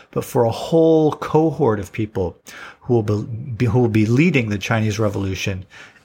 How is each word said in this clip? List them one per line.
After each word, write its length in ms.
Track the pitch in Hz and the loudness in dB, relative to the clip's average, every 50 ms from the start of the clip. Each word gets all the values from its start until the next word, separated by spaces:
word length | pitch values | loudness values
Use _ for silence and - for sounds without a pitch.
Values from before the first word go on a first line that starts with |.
| - _ | -20 _
but 140 | - 135 - | -8 -8 -8
for 200 | - - 127 117 | -2 0 0 0
a 60 | 113 | 0
whole 640 | 104 - - - 170 165 160 160 160 156 156 151 - | 0 -4 -4 0 2 4 4 6 6 4 4 2 0
cohort 680 | - - - - 156 160 160 143 147 147 120 107 101 | -2 -6 0 2 2 2 2 2 0 0 0 0 0
of 120 | 98 - - | -4 -8 -6
people 440 | - 110 101 - - 92 85 - - _ - - - - - - _ - | -6 -6 -4 -4 -4 -4 -4 -6 -10 _ -20 -20 -20 -20 -20 -20 _ -4
who 120 | - 123 | 0 0
will 300 | 117 110 104 104 104 - | 0 2 0 -2 -2 -4
be, 400 | - 113 110 131 143 117 95 123 | -6 -10 -10 -10 -10 -4 -2 -2
who 160 | 117 - 127 | 0 2 2
will 80 | 123 110 | 2 2
be 180 | 104 110 107 | 2 2 2
leading 420 | 107 117 131 160 185 147 139 110 107 | 2 4 4 4 4 2 2 0 0
the 100 | 104 95 | -4 -6
Chinese 400 | - - 117 113 110 107 101 104 | -4 -2 -2 0 0 -2 -2 -2
Revolution 680 | 110 104 101 101 98 95 92 90 - 107 95 92 92 - - - - - _ _ _ | -2 -2 -2 -2 -4 -4 -6 -6 -6 -6 -6 -8 -10 -14 -20 -20 -20 -20 _ _ _